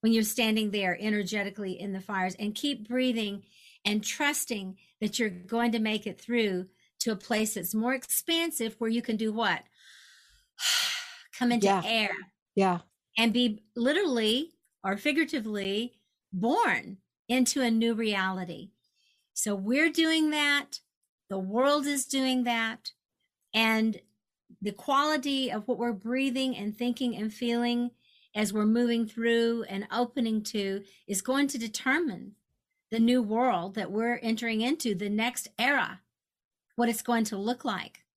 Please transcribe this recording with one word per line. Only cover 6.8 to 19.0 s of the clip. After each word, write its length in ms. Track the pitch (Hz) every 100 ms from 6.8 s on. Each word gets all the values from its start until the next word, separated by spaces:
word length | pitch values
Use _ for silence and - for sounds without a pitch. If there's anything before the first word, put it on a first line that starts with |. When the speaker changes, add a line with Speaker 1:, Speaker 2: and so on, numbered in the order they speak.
| _ _
Speaker 1:
to 100 | -
a 60 | 208
place 380 | - 233 214
that's 200 | - 180
more 200 | 220 233
expansive 800 | 262 - - - 330 339 - 226 226
where 120 | 226
you 120 | 233
can 140 | 240 220
do 160 | 220
what? 300 | 214 214 165 - _ - - - - _ _ _ -
<sighs> 800 | - - - - - - - -
Come 140 | 240
into 140 | 240 196
Speaker 2:
Yeah. 160 | 196
Speaker 1:
air. 260 | 185 226 208 - 190 _ _
Speaker 2:
Yeah. 260 | - 190 175 - _ _ -
Speaker 1:
And 140 | 233
be 300 | 226 247 208 _
literally 760 | - 240 311 392 247 214 240 330 _ _ _
or 120 | 190 196
figuratively 960 | 294 294 320 294 220 208 196 196 240 _ _ _ _
born 640 | 190 220 330 440 165 - 196 _ _ _
into 340 | 254 247 285
a 80 | 247
new 240 | 226 233
reality. 760 | 226 226 202 190 190 180 165 190 _ _ _